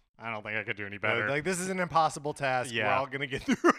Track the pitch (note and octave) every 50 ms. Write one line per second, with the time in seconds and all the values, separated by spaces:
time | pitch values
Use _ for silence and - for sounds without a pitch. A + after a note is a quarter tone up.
0 | _ _ _ _ A2 A#2 A2+ G#2+ G2+ G#2+ G#2+ A2 G2+ A#2 A#2 - G#2 G2 G2+ G2+
1 | A2 G#2+ A2+ A#2 G#2+ G#2+ C#3 D3 D3 F3+ F#3+ E3+ F3+ F#3 F#3+ F#3 F3+ D#3+ C#3+ D#3+
2 | D#3 D3+ - D#3+ C#3 D3 D3 - C#3+ C3 B2+ B2+ A#2+ - A#2 A2+ G#2+ G#2 G2+ G2+
3 | - C3+ C3 C3+ C#3+ C3 C3 B2+ - - A#3 - - F4 -